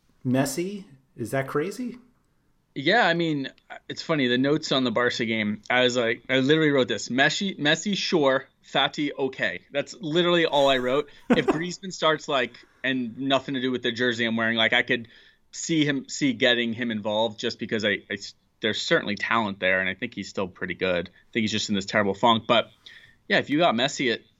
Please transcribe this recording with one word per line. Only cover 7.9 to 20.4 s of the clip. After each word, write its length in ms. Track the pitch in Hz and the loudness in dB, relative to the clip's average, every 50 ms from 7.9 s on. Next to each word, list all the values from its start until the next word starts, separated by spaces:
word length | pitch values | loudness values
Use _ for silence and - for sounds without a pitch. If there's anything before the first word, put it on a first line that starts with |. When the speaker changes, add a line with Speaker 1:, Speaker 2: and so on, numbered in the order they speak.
| 196 | -4
Speaker 2:
sure, 520 | 175 - - - 170 143 135 131 135 - - _ _ _ - | -2 -2 0 0 2 4 2 2 0 -2 -6 _ _ _ -6
Fati, 440 | - 151 135 143 - - 151 143 - - | -2 -2 -2 -2 -2 -4 -6 -4 -4 -4
okay." 440 | 139 131 135 - 127 98 90 87 - _ | -4 -4 -4 -4 -4 -4 -4 -8 -12 _
That's 220 | - 143 139 - - - | -6 -6 -6 -6 -12 -12
literally 440 | 202 151 151 175 175 175 175 170 165 - | -8 -2 0 0 2 4 4 2 2 2
all 220 | 135 143 139 139 | 2 4 4 4
I 100 | 135 127 | 4 2
wrote. 300 | 123 123 127 147 143 - - - - - | 2 0 0 0 -2 -4 -10 -16 -2 2
If 160 | 247 165 139 | 2 2 4
Speaker 1:
<laughs> 20 | - | 2
Speaker 2:
Griezmann 460 | 147 151 170 180 170 - - 190 170 | 0 0 -4 -6 -8 -10 -12 -14 -6
starts, 340 | - 175 156 156 147 - - | 0 2 2 2 0 -2 -2
like, 300 | 147 131 123 120 - - - _ _ _ - | 0 0 0 -2 -4 -12 -20 _ _ _ -4
and 340 | 127 135 131 127 113 107 123 | -2 -2 -2 -2 -4 -6 -6
nothing 340 | 135 135 135 131 - - 139 | 0 0 2 2 0 -2 -4
to 80 | 131 | -4
do 80 | 123 131 | -2 -2
with 120 | 127 123 123 | -2 -2 -2
the 80 | 123 | -4
jersey 340 | 113 110 123 123 117 113 120 | -2 0 0 0 0 0 0
I'm 100 | 113 113 | 0 0
wearing, 220 | 113 113 110 113 113 | 0 0 0 2 2
like, 160 | 110 113 120 | 2 2 2
I 80 | 120 | 0
could 260 | 123 - 131 120 117 - - - - - _ _ _ _ | 2 0 -2 -4 -4 -8 -18 -20 -20 -20 _ _ _ _
see 340 | - - - - 170 160 147 | -14 -10 -4 0 0 2 2
him, 240 | 147 143 135 131 - | 2 0 -2 -6 -8
see 240 | - - 147 139 120 | -6 -2 0 0 2
getting 400 | 107 131 123 123 120 120 117 113 | 2 2 4 4 2 0 -2 -4
him 160 | 107 123 117 | -4 -4 -4
involved 500 | 113 107 101 107 104 107 113 117 110 - | -4 -4 -4 -2 0 0 0 -2 -2 -4
just 200 | - 117 107 - | -6 -6 -6 -6
because 260 | 120 - 117 110 101 | -6 -6 -4 -2 0
I, 140 | 107 101 - - - | 0 -2 -2 -4 -8
I, 80 | 104 101 - - - _ _ _ _ _ | -10 -10 -10 -14 -18 _ _ _ _ _
there's 200 | - 110 107 - | -4 -4 -4 -4
certainly 340 | - - 170 160 - - 104 | 0 0 0 0 0 -2 -4
talent 440 | 101 - - 113 117 113 101 98 98 | -4 -2 0 0 0 0 -2 -4 -2
there, 220 | 95 92 95 95 | 0 0 2 2
and 80 | 95 92 | 0 -2
I 40 | 92 | -4
think 220 | - - 117 - | -6 -8 -10 -10
he's 140 | - 98 - | -12 -12 -8
still 180 | - - | -6 -6